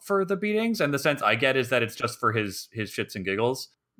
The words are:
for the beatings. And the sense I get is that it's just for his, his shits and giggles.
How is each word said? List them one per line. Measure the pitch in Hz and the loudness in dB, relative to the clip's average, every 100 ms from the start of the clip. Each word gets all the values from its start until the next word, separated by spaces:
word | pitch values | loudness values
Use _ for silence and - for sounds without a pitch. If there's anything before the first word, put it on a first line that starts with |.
for | - 196 185 | -2 0 0
the | 190 | -2
beatings. | 208 214 233 214 | 0 0 0 0
And | 143 | 0
the | 139 | 2
sense | 156 143 | 0 2
I | 104 | 2
get | 117 135 131 | 4 4 2
is | 123 | 2
that | 127 | 2
it's | 113 - | 0 -2
just | 117 - | -6 0
for | 117 | 0
his, | 113 104 92 - | 0 -2 -6 -10
his | 110 101 | -8 -6
shits | - 101 | -6 -6
and | 104 | -6
giggles. | 95 98 120 135 - _ _ | -2 2 2 0 -8 _ _